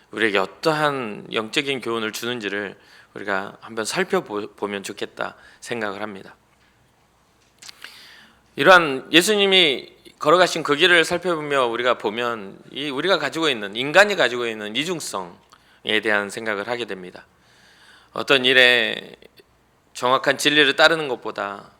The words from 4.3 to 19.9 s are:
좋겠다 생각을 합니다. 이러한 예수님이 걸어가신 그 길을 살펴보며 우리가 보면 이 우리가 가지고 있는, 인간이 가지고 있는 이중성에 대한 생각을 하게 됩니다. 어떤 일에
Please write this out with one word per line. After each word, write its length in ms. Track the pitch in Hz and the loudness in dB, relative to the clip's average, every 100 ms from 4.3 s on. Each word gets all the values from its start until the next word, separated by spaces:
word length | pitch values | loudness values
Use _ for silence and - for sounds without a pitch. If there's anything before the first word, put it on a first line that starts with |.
| 104 104 - 101 101 | -8 -8 -8 -8 -6
좋겠다 520 | 95 101 110 - 98 - - - | -10 -10 -12 -8 -10 -10 -20 -20
생각을 400 | - 120 107 98 | -10 -6 -6 -8
합니다. 340 | 107 95 - - _ _ _ _ _ _ _ _ _ _ _ _ - - - - - - - _ _ - | -10 -12 -18 -20 _ _ _ _ _ _ _ _ _ _ _ _ -20 -20 -20 -20 -20 -20 -20 _ _ -2
이러한 500 | 143 180 160 131 - | 4 4 4 -2 2
예수님이 840 | 156 180 208 196 190 165 120 - - - _ | 4 4 2 4 4 4 2 -6 -20 -20 _
걸어가신 420 | 147 175 170 170 | 2 4 4 0
그 120 | 147 143 | -2 2
길을 280 | 175 175 | 6 4
살펴보며 600 | 156 175 185 165 147 139 123 | 4 -2 -2 -4 -2 0 0
우리가 300 | 113 123 113 | 0 0 0
보면 640 | 113 110 120 113 98 - - | -2 -4 -4 -6 -10 -16 -16
이 200 | - 147 | -10 -8
우리가 260 | 131 170 180 | -6 -2 -2
가지고 320 | 143 139 160 | -2 -2 -2
있는, 260 | 120 101 107 | -2 -6 -6
인간이 400 | 135 165 208 190 | 2 4 4 4
가지고 300 | 127 123 120 | 0 0 -4
있는 300 | 110 104 113 | -6 -6 -6
이중성에 1200 | 160 170 - 101 87 95 _ _ _ _ - 107 | -4 -6 -6 -8 -10 -14 _ _ _ _ -2 0
대한 260 | 110 104 101 | 2 0 0
생각을 380 | 104 110 101 101 | -6 -4 -4 -4
하게 180 | 120 110 | -6 -6
됩니다. 400 | 95 90 95 - _ _ _ _ _ _ - _ | -10 -12 -18 -20 _ _ _ _ _ _ -20 _
어떤 320 | - 113 139 127 | -8 0 2 6
일에 720 | 131 123 123 110 110 - - - _ _ _ _ _ _ | 6 8 6 4 -2 -10 -20 -20 _ _ _ _ _ _